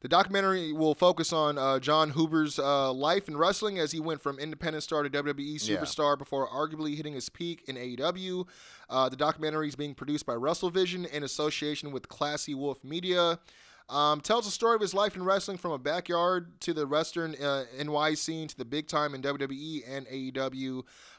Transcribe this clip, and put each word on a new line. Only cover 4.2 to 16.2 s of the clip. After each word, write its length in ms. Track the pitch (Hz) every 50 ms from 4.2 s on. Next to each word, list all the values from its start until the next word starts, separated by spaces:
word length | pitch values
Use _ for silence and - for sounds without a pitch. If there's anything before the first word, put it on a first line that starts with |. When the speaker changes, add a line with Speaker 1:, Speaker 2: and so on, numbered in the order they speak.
| -
Speaker 1:
from 160 | 147 139 131
independent 460 | 143 160 156 139 - 165 156 156 147
star 180 | - 165 151 147
to 60 | 143
W 240 | 135 143 143 147 143
W 120 | 139 139
E 140 | 147 151 151
Speaker 2:
Yeah. 180 | 120 110 104 92
Speaker 1:
superstar 380 | - 147 - - 151 147 143
before 320 | 135 139 - - 139 135 -
arguably 460 | 123 135 151 156 156 156 156 151 147
hitting 200 | 151 151 151 147
his 140 | 135 117 -
peak 360 | _ - 170 170 170 156 -
in 100 | - 131
A 60 | 127 123
E 140 | 127 123
W." 480 | 117 139 165 180 185 185 185 180 180 180 180 - - - - - - - _
Uh, 200 | 127 131 131 131
the 80 | 127
documentary 500 | 127 147 147 156 143 156 156 151 156 156 147
is 60 | 135
being 180 | 123 147 147 135
produced 280 | - 147 135 147 147 -
by 100 | - 123
WrestleVision 760 | 117 123 147 170 - - 180 165 190 185 175 180 185 175 131
in 120 | 135 147 147
association 680 | 131 - - 151 151 151 - 151 151 151 143 - 147
with 180 | 139 131 - -
Classy 460 | - - 151 147 151 147 - - 143
Wolf 280 | 135 139 143 131 - -
Media. 560 | 127 151 175 180 185 180 180 175 170 165 170 _ - - - - - - - _ -
Um, 300 | 127 143 147 151 151 151
tells 240 | 147 - 214 240 226
the 60 | 208 185
story 240 | - 226 226 233
of 40 | 220
his 140 | 214 180 170
life 220 | 196 208 208 -
in 80 | 185 180
wrestling 320 | 185 190 196 - - 196 175
from 140 | - 175 156
a 60 | 135
backyard 840 | 123 143 156 180 175 - 175 170